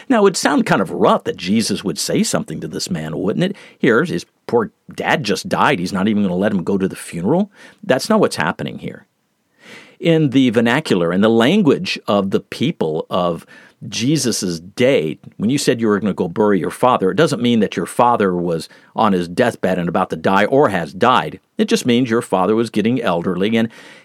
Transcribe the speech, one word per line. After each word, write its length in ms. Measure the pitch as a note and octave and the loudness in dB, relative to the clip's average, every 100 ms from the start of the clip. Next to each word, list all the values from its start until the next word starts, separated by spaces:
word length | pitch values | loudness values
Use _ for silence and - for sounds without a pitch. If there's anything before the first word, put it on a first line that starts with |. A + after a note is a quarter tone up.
| - | -2
Now, 100 | A#3+ | 4
it 40 | |
would 140 | G3 - | 4 2
sound 280 | - C#4+ - | 0 0 2
kind 160 | D#3+ | 0
of 100 | F2 | 0
rough 320 | E2+ A2+ A3 | 0 2 2
that 140 | - - | -2 -8
Jesus 460 | F2+ A2 G#2+ G#2 | -2 0 0 -2
would 140 | F#2+ D2+ | -4 -6
say 240 | - D#3 | -2 -2
something 380 | A3 - - E2 | 0 -2 -4 -8
to 80 | D#2+ | -10
this 240 | D#2 - | -8 -6
man, 260 | E2 D#2 D#2+ | -6 -6 -4
wouldn't 280 | F2+ - F3+ | -4 -2 -2
it? 100 | G3 - _ | -4 -18 _
Here, 240 | - A2+ | 0 2
his 220 | E3 F2 - _ - | 0 -4 -10 _ -4
poor 260 | A#2+ G#2 _ - | -2 -2 _ -18
dad 300 | - - B2 | -8 -2 0
just 260 | A2 F#2 F#2+ | 0 -4 -2
died. 300 | E2 A#2 C#3+ | 0 2 0
He's 140 | F2 | -2
not 140 | F#2+ G2+ | -2 0
even 160 | G#2 | 0
gonna 120 | G2+ F2+ | 0 0
let 160 | G#2 | 0
him 120 | G2+ | 0
go 140 | E2+ G2+ | -2 -2
to 100 | F#2 | -2
the 80 | - | -6
funeral. 560 | - E2+ F2+ E3+ G3+ _ - - | -12 -6 0 0 -2 _ -20 -10
That's 260 | - B2+ - | -2 -2 0
not 100 | A3 | 0
what's 160 | D3 - | 0 0
happening 440 | E2 - C#2 - | -4 -4 -8 -10
here. 280 | - - - _ _ _ _ _ - - - - | -12 -14 -18 _ _ _ _ _ -20 -20 -20 -4
In 300 | F3 D#3+ D3+ | 2 4 4
the 200 | B2 B2+ | 4 4
vernacular, 600 | A2+ A#2 B2+ - G2+ E2+ | 4 2 2 2 0 2
in 100 | F2+ | 2
the 80 | G#2+ | 4
language 680 | A2+ A#2 G3+ E3+ A#2+ F#3 - - | 4 4 4 4 2 0 -6 -2
of 240 | G#2 G2 | 0 0
the 100 | G2+ | -2
people 680 | - - C3+ - D#2+ D#2 - | -4 -4 -4 -2 -4 -4 -4
of 360 | F#2 F2+ E2 - - - _ G#2+ | -2 -2 -4 -10 -20 -20 _ -12
Jesus's 720 | G2 A#2 D#3 A#2+ G#2 G2 E2 | -4 -2 0 -2 -4 -4 -6
day, 600 | F2 - B2 C3 D#2 C#2 - - | -8 -2 2 2 0 -6 -14 -6
when 120 | G#2 | -2
you 80 | C#3 | 0
said 220 | - A#2+ | 0 0
you 80 | A2+ | 2
were 120 | G#2 | 0
gonna 140 | G2+ | 0
go 140 | F2+ F2+ | -2 -4
bury 320 | E2+ G#2+ G2+ | 0 2 2
your 120 | E2+ | -2
father, 380 | - B2 A#2+ F#2+ | 0 2 2 2
it 60 | F#2+ | 0
doesn't 260 | D#3+ B2+ | 0 0
mean 200 | A#2+ A#2 | 0 2
that 160 | F#2+ - | 0 -2
your 80 | E2+ | -4
father 500 | - A#2+ A#2 G2+ F2+ | 2 2 4 2 0
was 320 | F2 E2 - - _ - | -2 -4 -6 -18 _ 0
on 180 | A2 | 2
his 140 | F#2 F2 | 2 -2
deathbed 520 | F2 A#2+ - G2 F2+ | 0 0 0 -2 -2
and 80 | F2 | -2
about 220 | E2+ F#2 | -2 -2
to 60 | D#2+ | -2
die 300 | E2 G2 G2+ | 0 2 4
or 240 | C3 C#3+ | 4 2
has 240 | G2 D#2+ | 0 -4
died. 460 | F#2+ A#2 A#2+ D#2 F#2+ _ - | 0 2 2 0 -6 _ -4
It 80 | A3 | 0
just 160 | A3+ - | 0 2
means 240 | A#2 B2+ | 0 2
your 120 | A2+ | -2
father 340 | - F#2+ F#2 A2 | 0 0 2 2
was 140 | A#2 | 0
getting 320 | - G#2 B2+ | 0 0 0
elderly 540 | G#2 E2+ F2+ F2 G2+ A2+ | 0 -2 -2 -2 0 0
and 140 | A2+ - - - | -2 -6 -20 -20